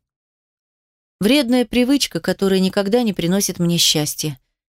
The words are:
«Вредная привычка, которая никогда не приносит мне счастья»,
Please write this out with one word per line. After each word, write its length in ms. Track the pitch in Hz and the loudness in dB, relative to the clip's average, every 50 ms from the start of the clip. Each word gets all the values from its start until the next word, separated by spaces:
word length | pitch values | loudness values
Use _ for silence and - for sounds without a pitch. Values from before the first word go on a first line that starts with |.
| _ _ _ _ _ _ _ _ _ _ _ _ _ _ _ _ _ _ _ _ _ _ _ - | _ _ _ _ _ _ _ _ _ _ _ _ _ _ _ _ _ _ _ _ _ _ _ -2
«Вредная 460 | 185 220 269 302 254 226 254 254 240 | 0 2 2 2 2 2 2 0 0
привычка, 540 | - - 247 247 240 285 269 - - - 165 | 0 0 0 2 2 2 0 0 -4 -6 -4
которая 400 | - - 185 - 196 190 190 185 | -4 -4 -2 0 0 0 2 2
никогда 440 | 185 185 - 208 196 196 220 247 240 | 2 0 0 -2 0 0 0 0 0
не 100 | 220 180 | 0 -2
приносит 440 | - 170 170 185 202 - - - | -2 -2 0 0 0 -2 -4 -4
мне 200 | - 175 170 175 | -2 0 0 0
счастья», 640 | 165 - - - 156 147 151 - - - 151 135 - _ _ _ _ _ | 2 0 0 0 0 -2 -4 -6 -6 -8 -8 -10 -10 _ _ _ _ _